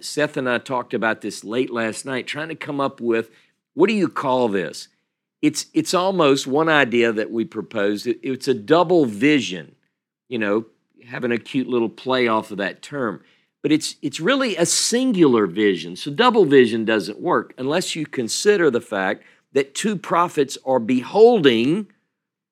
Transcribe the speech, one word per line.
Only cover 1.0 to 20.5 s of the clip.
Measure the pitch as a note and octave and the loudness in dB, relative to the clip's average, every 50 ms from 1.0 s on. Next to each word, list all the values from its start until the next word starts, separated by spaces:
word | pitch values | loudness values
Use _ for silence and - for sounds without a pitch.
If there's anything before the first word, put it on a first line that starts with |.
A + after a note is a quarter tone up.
| A2+ A2 A2 - - | -2 -2 -2 -2 -6
this | G#2 F#2 - - | -10 -10 -10 -10
late | G2 A2+ B2+ C3+ - | -6 -4 -4 -2 -2
last | A#2+ A#2+ A2+ A2 G#2 - - | -2 -4 -4 -4 -6 -8 -8
night, | C3+ C3 A#2+ G#2 | -8 -8 -8 -8
trying | - - D3 D#3+ D#3+ | -8 -10 -10 -10 -10
to | D#3+ | -10
come | - - D#3 C#3+ C#3 | -12 -10 -8 -6 -4
up | C#3 C3+ C3+ - | -4 -4 -6 -6
with, | A#2 A#2 A2+ A2+ A2 - _ _ _ _ _ _ _ _ - | -2 -2 0 0 -2 -6 _ _ _ _ _ _ _ _ -2
what | C#3 F3+ G#3 | 0 2 2
do | A3+ | 2
you | G#3 E3+ - | 2 0 -2
call | - - - C3+ B2+ B2+ B2 A2+ | -2 -2 -2 0 0 2 2 0
this? | G2+ F#2+ E2+ C#2 A#1 - - - _ _ _ _ _ _ _ _ _ - | 0 -2 -4 -4 -8 -14 -18 -20 _ _ _ _ _ _ _ _ _ -2
It's, | - D3+ D3 - - _ - | -2 -2 -2 -2 -8 _ -2
it's | D#3+ - - F#3+ | -2 -2 0 0
almost | F3 F3+ F#3+ G3 F3+ D#3 C3+ C#3 C3+ - | 0 0 0 2 2 4 4 4 2 0
one | C#3 B2+ D3+ D#3+ E3 | -2 0 0 2 2
idea | D#3 C#3+ C3+ A2+ A#2 A#2+ A#2 A#2 | 2 2 2 2 2 2 2 2
that | G#2+ G#2+ G#2 - A2 | 0 -2 -4 -4 -4
we | A2+ A2 | -4 -6
proposed. | - - A2 F#2+ - - A2 G2+ G#2 G#2 G2 - | -6 -6 -12 -10 -8 -4 -2 0 0 -2 -2 -2
It, | A#2+ A2+ - - | -4 -6 -4 -4
it's | C3+ B2+ B2+ - | -8 -8 -6 -2
a | C#3 B2+ | -2 -2
double | A2 G#2 G#2 D3+ E3+ F3+ E3 F#3 E3+ C#3+ | -2 0 2 4 4 4 4 4 2 2
vision, | A#2 G#2 G2 B2 D3 D3+ C3+ A2 F2+ F#2 E2+ D2 - _ _ _ _ _ _ _ _ _ _ _ - | 2 0 0 2 2 2 2 0 -2 -8 -10 -12 -16 _ _ _ _ _ _ _ _ _ _ _ -10
you | B2+ A2+ | -6 -4
know, | G#2+ G2+ G2+ A2+ A2+ - _ _ _ _ _ _ A2+ A#2+ | -2 0 0 0 -2 -6 _ _ _ _ _ _ -20 -14
having | B2 - B2+ A#2+ A#2+ | -12 -6 -4 -2 -2
a | A2+ | -4
cute | - - - C3+ B2+ B2 | -4 -4 -4 -4 -4 -2
little | B2+ A#2+ A#2 G#2 | 0 -2 -2 -2
play | - - - C3 C3 B2+ B2 A#2 | -4 -8 -6 -2 0 0 2 2
off | A2 A2 G2 - G#2+ | 0 -2 -2 -4 -6
of | F#2 | -6
that | G2 F2+ D#2 - | -6 -6 -6 -10
term. | - - C#3+ C#3+ B2 G#2+ F2 D#2+ _ _ _ _ _ _ _ _ | -16 -12 -8 -6 -6 -6 -6 -8 _ _ _ _ _ _ _ _
But | - C#3+ D#3 | -2 0 0
it's, | D3 - - - _ - | 0 0 -4 -10 _ -10
it's | C#3 - - | -8 -8 -4
really | D#3+ A3 C#4 C4+ C4+ A#3+ F3 | -2 0 0 0 0 -2 0
a | D#3 E3+ | 0 0
singular | D#3+ - - - - A3 B3 C4 C4 G#3+ F3+ E3 C#3 A#2+ A2 G#2 F2 | 0 0 0 -2 0 0 0 0 0 2 4 4 4 4 4 2 0
vision. | E2+ G#2+ G#2+ G2+ F#2+ D#2 E2 F2 F2+ | 0 0 2 2 2 0 -4 -12 -12
So | - - D3+ C#3+ | -12 -10 -6 0
double | D3 A#3+ B3+ A3 A3+ F3+ | 2 2 4 4 4 4
vision | C#3 C#3+ C3+ B2 G#2+ A#2 A2+ A2 | 6 8 6 6 6 4 -2 0
doesn't | G#2+ A2 G#2+ F2 G2 - - | 0 0 0 0 -4 -8 -6
work | B2+ F3 D#3+ A#2 - - - - | -2 -2 0 0 -2 -4 -10 -10
unless | B2+ C3+ D#3 F#3 - - - | -6 -4 -4 -4 -4 -6 -8
you | E3+ D3+ | -10 -10
consider | - - C3+ A#2 G#2 - - - G#3 G#3 F#3+ E3+ C#3+ | -10 -6 -6 -6 -4 -4 -2 2 2 2 4 4 2
the | A#2 A2+ | 2 0
fact | - - G#2+ F#2+ F#2+ F#2+ F#2 - - _ _ _ _ _ - | -4 -4 -4 -2 -2 -2 -4 -6 -10 _ _ _ _ _ -2
that | C#3 C#3 - - | -2 -2 -2 -4
two | - - A3 G#3+ | -6 -4 -4 -4
prophets | E3 - - F#3+ E3 F3 E3+ - D3+ C3 - | -4 -4 -2 0 0 0 0 0 -2 -2 -2